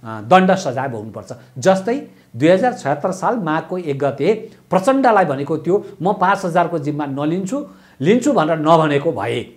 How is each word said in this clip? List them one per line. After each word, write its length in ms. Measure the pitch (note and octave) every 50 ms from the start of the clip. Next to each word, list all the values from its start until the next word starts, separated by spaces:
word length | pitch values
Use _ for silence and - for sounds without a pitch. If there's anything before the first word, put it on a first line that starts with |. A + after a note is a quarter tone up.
| A#2+
अ, 160 | A#2 A2 A2
दण्ड 340 | G#2 A2+ F3+ F#3 F#3 F#3 F#3
सजाय 340 | F#3 - D3+ A#2 C3 C3 C#3
भोग्नुपर्छ। 440 | A#2+ A2 G#2 A2+ G2 A#2 G2+ - A#2+ - - _ _ C3+
जस्तै 480 | A2+ F#3 F#3+ F#3+ F#3+ A3+ A#3 C#4+ - - - _ _ _ -
दुई 120 | A#2 C3+ D#3+
हजार 240 | F#3 F#3+ B3+ B3+ -
छयत्तर 380 | - - C#3 C#3+ C#3+ - F#3+
साल 260 | F#3 - - F3+ A#3
माघको 420 | B3 F3+ D#3 D3+ D#3+ D#3+ - F3+ F#3
एक 200 | F3 D#3 C3+ C3+
गते 360 | D3 C#3 A#2+ A#2+ C3+ E3+ - - - - - - _ _
प्रचण्डलाई 540 | - F#3 F#3 C4 C4 C4+ C4 B3 A3 G3+ F#3
भनेको 320 | D#3+ C3+ C3+ C#3+ D3 E3
त्यो 280 | D3+ - E3 F3+ G#3 - - - - D#3
म 100 | F#3 G#3
पाँच 320 | F#3+ F3+ F#3 G3+ G3 -
हजारको 340 | F3+ D#3+ F3+ E3+ E3 E3+ E3
जिम्मा 280 | C#3+ C#3+ D3 D3 D3+
नलिन्छु, 600 | C#3 C3+ C#3 D3 D3+ E3 F#3 G3 F#3 B3+ C#4+ C#4+ - - - _ _ _ _
लिन्छु 320 | C3 D#3+ A3 B3 A#3+ D4 C#4
भनेर 260 | G3 D#3 D#3+ E3 D#3+
नभनेको 540 | D3+ D#3 E3+ D#3+ D#3 D3+ D3 - - E3 D#3
भए 340 | - G2 A#2 A#2+ A#2+ G#2+ - -